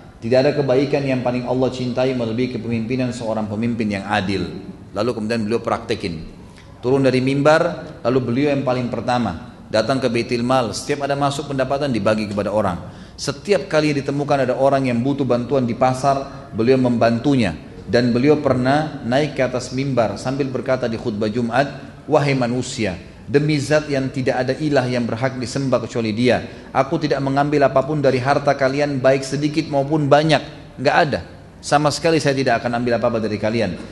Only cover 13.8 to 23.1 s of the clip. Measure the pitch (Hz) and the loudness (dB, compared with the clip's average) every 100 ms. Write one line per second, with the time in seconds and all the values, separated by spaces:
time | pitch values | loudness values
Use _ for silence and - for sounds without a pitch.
13.8 | 151 139 135 143 143 139 123 123 135 139 | 2 0 -2 -4 0 2 2 2 4 4
14.8 | 131 117 131 139 127 120 120 139 117 107 | 2 0 0 0 0 0 0 0 0 2
15.8 | 131 127 139 139 135 - - 107 117 131 | 2 2 0 0 -4 -12 -8 0 4 4
16.8 | 127 117 113 117 147 135 98 78 - - | 4 4 2 4 2 2 2 -2 -12 -14
17.8 | - 98 123 120 143 147 131 127 127 147 | 0 2 2 4 4 4 2 2 2 2
18.8 | 156 - 113 131 151 - 127 123 - 131 | 0 -6 -2 0 0 -2 -2 -2 -4 -4
19.8 | 139 123 107 98 127 135 135 123 113 127 | 0 0 0 -2 -4 -2 -2 -2 -2 -2
20.8 | 120 110 123 104 110 117 117 120 143 - | -2 -4 -4 -2 -2 0 0 0 0 -6
21.8 | - - - 147 143 131 120 123 117 - | -16 -14 0 2 2 0 0 -2 -4 -2
22.8 | 101 85 - | -2 -4 -10